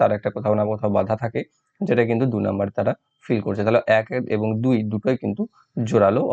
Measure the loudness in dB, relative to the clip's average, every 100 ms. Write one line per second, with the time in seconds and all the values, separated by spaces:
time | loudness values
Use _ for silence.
0 | 0 0 -4 -4 0 0 0 -2 0 0
1 | 0 -2 -4 -6 -8 _ _ _ 0 2
2 | 2 2 0 0 -2 -2 -4 -2 -2 -4
3 | _ _ -4 -2 -2 -2 2 2 4 2
4 | 2 -6 -4 -2 -2 0 0 0 0 -2
5 | -2 -2 -2 -4 -6 _ _ -6 0 4
6 | 4 4 2